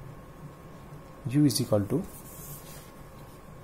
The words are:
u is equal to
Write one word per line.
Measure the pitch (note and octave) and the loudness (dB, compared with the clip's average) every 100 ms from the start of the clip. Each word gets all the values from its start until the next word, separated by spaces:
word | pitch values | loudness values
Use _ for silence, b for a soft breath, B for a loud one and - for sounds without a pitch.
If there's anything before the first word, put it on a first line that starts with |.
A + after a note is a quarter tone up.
| - - - - - - - - - - - - B2 | -12 -12 -14 -14 -14 -14 -14 -14 -14 -14 -14 -8 2
u | C#3+ D3 | 8 8
is | - | 8
equal | A#2 G#2 G2 | 6 6 6
to | C#3 - - - - - - - - - - - - - - - - | 2 0 -8 -12 -10 -10 -10 -12 -14 -14 -14 -14 -14 -14 -14 -14 -14